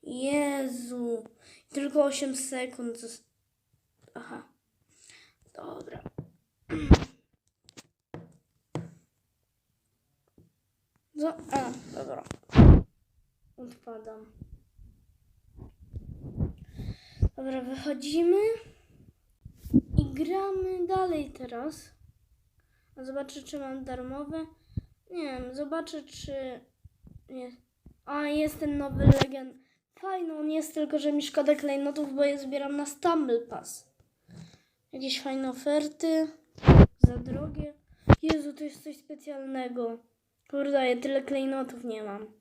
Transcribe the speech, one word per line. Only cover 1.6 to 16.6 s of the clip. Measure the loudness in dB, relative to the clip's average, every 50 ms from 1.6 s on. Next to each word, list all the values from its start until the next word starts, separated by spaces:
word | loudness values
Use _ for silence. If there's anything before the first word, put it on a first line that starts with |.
| _ _
Tylko | -8 -6 -6 0 2 2 2
osiem | 2 2 -2 -4 -4 -4
sekund | -6 -8 -8 -6 -6 -6 -8 -8 -8 -8 -8 -8 -10
zos-, | -12 -16 -16 -18 _ _ _ _ _ _ _ _ _ _ _ _ _ _ _ _ _ -20 _
aha. | -18 -16 -14 -16 -16 -18 -20 _ _ _ _ _ _ _ _ _ _ -20 -20 -20 -20 -20 -20 _ _ _ _ _
Dobra. | -16 -14 -14 -14 -14 -14 -14 -16 -14 -16 -14 _ -14 -16 -16 _ _ _ _ _ _ _ _
<clears throat> | -6 -6 8 8 8 8 8 -2 -12 _ _ _ _ _ _ _ _ _ _ -20 _ -20 -20 _ _ _ _ _ _ -18 -18 -18 -20 _ _ _ _ _ _ _ _ -10 -10 -10 -16 -20 _ _ _ _ _ _ _ _ _ _ _ _ _ _ _ _ _ _ _ _ _ _ _ _ _ _ _ -20 -20 _ _ _ _ _ _ _ _ _ _ _ _ _ _
No, | -4 -4 -4 -4 -6 -12 -4
a, | -4 -2 -2 -2 -8 -10 -14 -14 -12
dobra. | -10 -10 -10 -10 -12 -12 -14 -16 -18 _ _ 10 12 12 12 12 10 8 0 _ _ _ _ _ _ _ _ _ _ _ _ _ -20
Odpadam. | -18 -18 -20 -20 _ -18 -18 -16 -16 -16 -18 -18 -20 -20 -20 -20 -20 -20 -20 -20 _ _ _ -20 -20 -20 -20 _ _ _ _ _ _ _ _ _ _ _ _ -20 -20 -20 -20 _ -20 -14 -14 -14 -14 -14 -16 -14 -14 -14 -4 -4 -4 -4 -4 -10